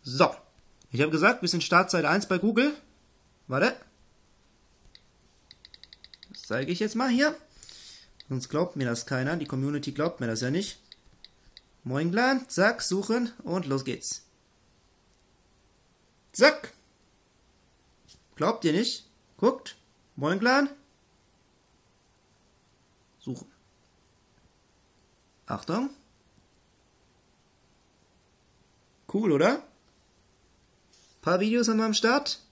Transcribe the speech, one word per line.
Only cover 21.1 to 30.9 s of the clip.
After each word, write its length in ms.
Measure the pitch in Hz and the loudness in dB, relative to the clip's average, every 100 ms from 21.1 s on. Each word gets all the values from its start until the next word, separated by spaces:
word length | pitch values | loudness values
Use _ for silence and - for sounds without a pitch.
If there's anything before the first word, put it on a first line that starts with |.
| _ _ _ _ _ _ _ _ _ _ _ _ _ _ _ _ _ _ _ _ _ | _ _ _ _ _ _ _ _ _ _ _ _ _ _ _ _ _ _ _ _ _
Suchen. 260 | - 127 - _ _ _ _ _ _ _ _ _ _ _ _ _ _ _ _ _ _ _ - | -12 -12 -14 _ _ _ _ _ _ _ _ _ _ _ _ _ _ _ _ _ _ _ -10
Achtung. 460 | 110 - 196 269 - _ _ _ _ _ _ _ _ _ _ _ _ _ _ _ _ _ _ _ _ _ _ _ _ _ _ _ _ _ _ - | -10 -4 -4 -4 -8 _ _ _ _ _ _ _ _ _ _ _ _ _ _ _ _ _ _ _ _ _ _ _ _ _ _ _ _ _ _ -6
Cool, 180 | 202 220 | -2 2
oder? 300 | 143 185 294 - _ _ _ _ _ _ _ _ _ _ _ _ | 4 4 2 -6 _ _ _ _ _ _ _ _ _ _ _ _